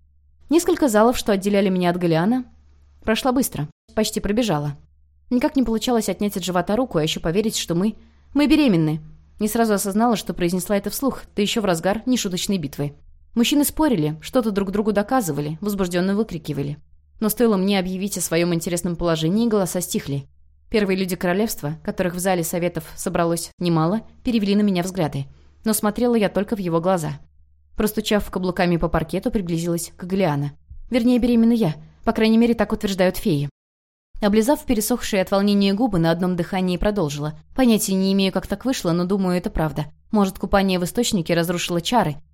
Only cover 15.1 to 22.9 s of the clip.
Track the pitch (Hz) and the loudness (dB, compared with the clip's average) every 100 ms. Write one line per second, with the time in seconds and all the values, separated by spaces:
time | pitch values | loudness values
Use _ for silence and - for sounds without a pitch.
15.1 | 262 175 143 147 160 202 196 180 175 185 | 0 0 -4 -4 -6 -4 -2 -2 0 0
16.1 | 202 214 170 156 139 143 151 - - _ | 0 -2 -6 -6 -6 -6 -8 -16 -20 _
17.1 | - 220 214 233 190 196 196 180 185 196 | -4 -2 2 2 2 2 0 -2 -4 -6
18.1 | 180 - 165 175 170 185 175 180 165 175 | -6 -2 0 2 0 -2 -4 -4 -2 0
19.1 | 160 160 208 233 208 180 185 - 214 - | 0 0 2 2 2 0 -4 -4 -6 -4
20.1 | 139 139 _ - _ - 220 196 185 190 | -8 -8 _ -20 _ -2 0 2 0 -2
21.1 | 185 180 190 220 - 147 156 - 208 180 | -2 0 0 -2 -4 -8 -8 -8 -4 -4
22.1 | 175 190 180 165 180 175 170 - | -2 0 0 -2 -2 -4 -4 -12